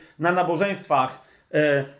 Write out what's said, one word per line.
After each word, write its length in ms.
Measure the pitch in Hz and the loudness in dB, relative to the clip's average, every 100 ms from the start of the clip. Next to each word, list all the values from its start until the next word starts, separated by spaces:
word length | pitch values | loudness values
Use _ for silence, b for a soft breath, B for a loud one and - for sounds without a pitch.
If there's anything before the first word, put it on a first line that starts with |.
| B - | B -2
na 120 | 170 | 0
nabożeństwach, 880 | 180 170 165 202 190 - 143 160 - b b _ | 0 0 0 -2 -4 0 0 0 -6 b b _
e, 320 | 156 151 143 139 | 0 2 0 -2